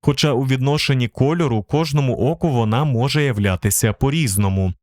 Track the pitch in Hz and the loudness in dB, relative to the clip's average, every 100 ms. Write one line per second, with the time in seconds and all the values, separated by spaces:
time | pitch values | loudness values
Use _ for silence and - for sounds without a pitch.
0 | - 139 156 123 135 131 131 147 - 135 | 0 0 0 0 0 0 0 0 0 0
1 | 120 - 135 170 156 110 101 143 160 147 | -2 0 0 2 0 0 0 -2 0 0
2 | 135 - 120 165 170 123 113 113 151 117 | 0 0 -2 0 0 0 0 0 0 0
3 | 135 151 143 104 104 92 104 - 113 104 | 0 0 0 0 0 0 0 0 -2 0
4 | 135 156 139 98 101 95 95 - | 0 0 0 0 0 0 -2 -4